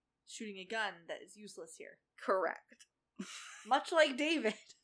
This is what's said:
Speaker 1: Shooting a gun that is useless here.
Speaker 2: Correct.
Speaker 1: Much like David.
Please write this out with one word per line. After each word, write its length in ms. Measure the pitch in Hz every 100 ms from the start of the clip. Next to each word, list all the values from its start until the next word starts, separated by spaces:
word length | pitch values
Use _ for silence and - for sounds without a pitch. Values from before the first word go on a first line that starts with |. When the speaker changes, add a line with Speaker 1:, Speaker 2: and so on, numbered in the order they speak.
| _ _ -
Speaker 1:
Shooting 320 | - 220 190
a 60 |
gun 400 | 180 226 208 170 170
that 140 | 156
is 160 | 180 208
useless 400 | 208 - 165 -
here. 240 | - - _ -
Speaker 2:
Correct. 680 | - 190 165 - - - - _ _ - - - - - 208
Speaker 1:
Much 260 | 269 294
like 240 | 330 302 254
David. 380 | 302 320 220 - - -